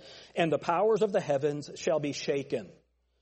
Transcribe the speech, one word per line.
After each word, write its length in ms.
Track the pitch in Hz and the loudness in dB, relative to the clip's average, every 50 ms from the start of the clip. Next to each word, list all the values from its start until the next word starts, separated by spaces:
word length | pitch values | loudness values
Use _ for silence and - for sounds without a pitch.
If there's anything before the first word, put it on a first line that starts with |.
| - - - - - - - | -14 -20 -20 -20 -20 -6 0
and 120 | 196 170 160 | 0 2 2
the 80 | 165 | 2
powers 440 | - - 180 165 175 208 220 220 170 | 0 2 2 2 4 4 4 4 4
of 100 | 214 202 | 2 2
the 100 | 202 185 | 2 0
heavens 480 | 131 151 143 135 151 147 147 147 139 - - | 0 0 0 0 0 0 -2 -4 -6 -10 -12
shall 240 | - - 156 156 151 | -4 0 0 0 2
be 140 | 147 143 127 | 0 -2 -4
shaken." 580 | - - 160 143 139 135 - 139 117 92 - - - _ _ _ _ _ _ _ _ | -4 -2 -2 -2 -2 -2 -4 -4 -6 -6 -8 -18 -20 _ _ _ _ _ _ _ _